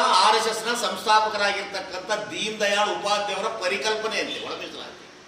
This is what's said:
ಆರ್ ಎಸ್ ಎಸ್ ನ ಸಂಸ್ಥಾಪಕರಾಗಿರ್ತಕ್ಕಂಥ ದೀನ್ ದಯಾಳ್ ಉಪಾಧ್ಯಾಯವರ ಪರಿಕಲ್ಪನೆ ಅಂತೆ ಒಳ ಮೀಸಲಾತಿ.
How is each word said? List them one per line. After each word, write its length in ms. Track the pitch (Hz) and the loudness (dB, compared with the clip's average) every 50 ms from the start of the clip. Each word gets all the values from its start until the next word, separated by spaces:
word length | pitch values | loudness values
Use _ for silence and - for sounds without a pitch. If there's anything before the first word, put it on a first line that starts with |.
ಆರ್ 360 | 226 - - 190 196 214 220 | 4 6 6 6 6 6 6
ಎಸ್ 120 | 220 220 226 | 4 2 0
ಎಸ್ 180 | 214 - - | 0 -2 -2
ನ 80 | 233 240 | -2 -2
ಸಂಸ್ಥಾಪಕರಾಗಿರ್ತಕ್ಕಂಥ 1600 | 233 208 180 196 - - 226 214 214 214 214 214 202 202 202 196 196 196 196 196 190 185 185 180 180 185 - 208 - - - | -2 -2 -2 -4 -2 2 4 6 6 6 4 2 0 0 0 0 -2 -4 -6 -8 -8 -8 -8 -10 -10 -6 -4 -4 -4 -4 -6
ದೀನ್ 300 | 170 190 208 214 220 214 | -6 -4 -4 -4 -2 0
ದಯಾಳ್ 300 | 214 202 202 202 208 185 | 0 2 2 2 2 2
ಉಪಾಧ್ಯಾಯವರ 580 | 180 170 202 202 208 202 202 202 196 190 208 220 | 0 -2 0 0 0 0 0 -2 -2 -2 -2 -4
ಪರಿಕಲ್ಪನೆ 720 | - - - 180 196 202 214 220 214 214 220 220 202 185 | -4 -2 -2 -2 -2 0 0 -2 -2 -2 -2 -2 -2 -2
ಅಂತೆ 260 | 151 143 - - - | -4 -4 -6 -8 -8
ಒಳ 60 | - | -8
ಮೀಸಲಾತಿ. 380 | 156 - - - - - - - - - - - - - - | -8 -8 -10 -10 -10 -12 -14 -14 -16 -16 -20 -20 -20 -20 -20